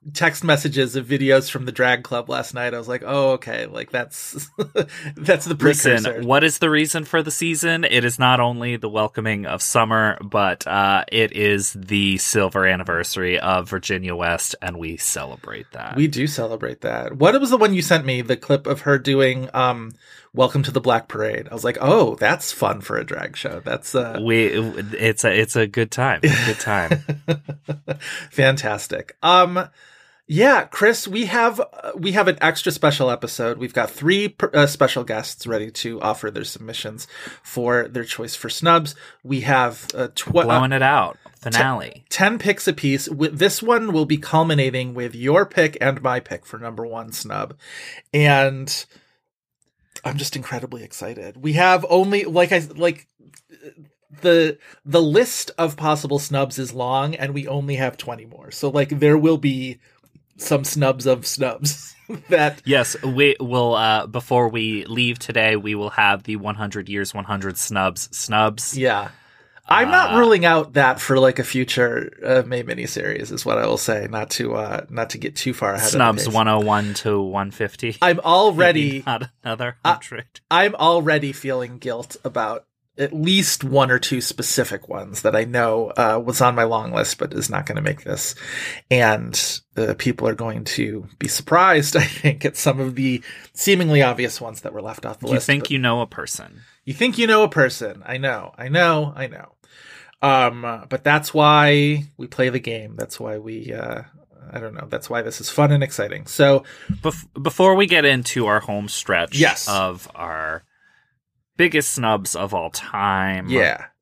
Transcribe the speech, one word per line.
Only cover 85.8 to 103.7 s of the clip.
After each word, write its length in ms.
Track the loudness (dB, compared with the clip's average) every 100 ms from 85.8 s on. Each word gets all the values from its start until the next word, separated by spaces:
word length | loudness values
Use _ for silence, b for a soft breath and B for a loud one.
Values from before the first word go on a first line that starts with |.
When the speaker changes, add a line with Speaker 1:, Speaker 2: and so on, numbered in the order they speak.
| -2 2
Speaker 1:
uh, 260 | 2 2
was 180 | 0 2
on 120 | 4 4
my 80 |
long 280 | 2 2 -2
list 260 | -2 -2 -4
but 160 | -6
is 160 | -4 -4
not 160 | -6 -6
gonna 160 | -4
make 220 | -4 -6
this. 320 | -6 -6 -6 -8 B B B B B
And, 480 | 4 4 2 -2 -4 -4 -6 _ -4
uh, 160 | -4 -2
people 300 | -2 0 -2
are 80 | -2
going 300 | -6 -8 -8
to 420 | -4 -4 -6 -12 _
be 120 | -6
surprised, 640 | -4 2 4 6 4 4 0
<laughs> 20 |
I 60 |
think, 400 | 0 0 0 0
at 140 | -4 -2
some 240 | -2 0
of 140 | -2 -2
the 280 | -2 -2 B B B
seemingly 480 | -6 2 4 6 6
obvious 400 | 4 2 -4 -6
ones 200 | -12 -12
that 120 | -14
were 80 | -12
left 240 | -12 -12 -12
off 140 | -10
the 80 | -2
Speaker 2:
You 80 | -2
Speaker 1:
list, 120 | 0
Speaker 2:
think 160 | -2 0
Speaker 1:
but 60 |
Speaker 2:
you 80 | -2
know 220 | 0 0
a 60 | -2
person. 540 | -8 -10 -10 -12 -20 b b
Speaker 1:
You 100 | -12
think 240 | -2 -2 2
you 80 | 4
know 160 | 6
a 60 | 6
person. 540 | 4 2 2 -10 -10 -10
I 120 | -4
know, 360 | -4 -4 -8 -12
I 100 | -2
know, 460 | 2 4 4 0 -6
I 120 | -10
know. 260 | -12 -20 _ B B B B B B
Um, 640 | 4 4 4 0 -8 -10 -6
but 140 | -2
that's 300 | 2 2 2
why 720 | 4 6 8 8 6 4 0 -4 _
we 100 | -14
play 220 | -2 0
the 100 | 0
game. 360 | -6 -10 -10 -12
That's 240 | -12 -10
why 200 | -10 -10
we, 340 | -10 -12 -12